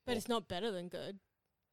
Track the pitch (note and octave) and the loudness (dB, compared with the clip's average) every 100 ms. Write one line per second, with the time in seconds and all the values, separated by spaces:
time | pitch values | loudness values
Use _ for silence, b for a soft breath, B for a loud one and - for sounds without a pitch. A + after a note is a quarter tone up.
0 | - A#3 - A#3 E3+ F3+ A3 F#3 F3 F3 | 0 0 4 2 2 0 0 0 -4 -6
1 | F3 G3 _ _ _ _ _ | -6 -8 _ _ _ _ _